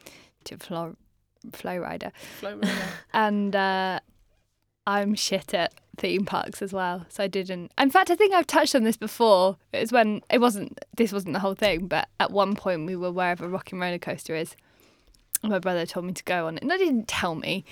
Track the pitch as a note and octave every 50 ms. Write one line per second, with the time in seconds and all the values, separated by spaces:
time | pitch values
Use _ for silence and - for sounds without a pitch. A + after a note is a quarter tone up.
0 | _ - - - - _ _ _ _ - - - - - F3 E3 E3 D#3+ - -
1 | _ _ _ _ _ _ _ _ - - - - - F#3 F3+ F3+ - - E2+ -
2 | - - - - - - - - - G3 G#3 G#3 G#3+ F#3+ F#3+ F#3+ F3+ F3 E3+ -
3 | - _ - A3+ A3 G#3 G#3 G#3 G3+ G3+ G3 G3 F#3+ F#3+ F#3+ F#3+ F#3+ F#3 F3+ -
4 | - _ _ _ _ _ _ _ _ _ _ _ _ _ _ _ _ G3+ G3+ G3+
5 | G3+ G3+ G#3+ - - - G3 F#3+ - - - F3+ E3+ - - _ _ _ - -
6 | - F#3 F3 F#3+ G3+ - - E3 - - - - G3+ F#3+ G3 F#3+ F#3 F3 F3 F#3+
7 | E3+ - - - G3+ F#3+ F3+ F#3+ F#3 F#3+ F#3 F3+ E3+ - - - C#4 C4+ - F#4+
8 | F#4+ F4 F4 - G#4+ G4 G4 F4 E4 - - D4+ D4+ - - C4 A3 A3 A3 -
9 | G#3+ A3 - - A#3 A3 G3+ F3+ F#3 F#3+ G3 - _ _ - - A3+ A3 A#3+ B3
10 | A3 G#3+ G#3+ - - _ - A3 A#3+ B3 G3+ G3+ E3 - - - - - - -
11 | A#3 G#3+ G3+ G3+ F#3 - F3+ F#3+ F#3+ G3 F#3+ - A3+ G3+ E3+ E3 F#3+ F3 D3+ D#3
12 | - - _ - F3+ - F#3 G3+ G3 F#3+ G#3 - - G3 F3+ D#3+ D#3 F3+ F#3+ F3
13 | F3+ F3+ F3 F#3 F3+ F3 F3 E3+ E3 F3 F#3 F#3 - - F#3 F3+ F3+ F3+ F3 F3
14 | - - E3+ D3+ - - D#3+ D#3 E3+ F3+ - - _ _ _ _ _ _ _ _
15 | _ _ _ _ _ _ - - - G#3+ G#3 F#3 F3+ F#3 F3+ F3 E3 E3 - F#3
16 | F3 F3+ F3+ - - - F3+ F3 E3 D#3+ D#3+ - - C#4 F4+ F#4+ G4 E4 C4 A3+
17 | - - - - - F3 D#3+ - - - F3 F#3+ - -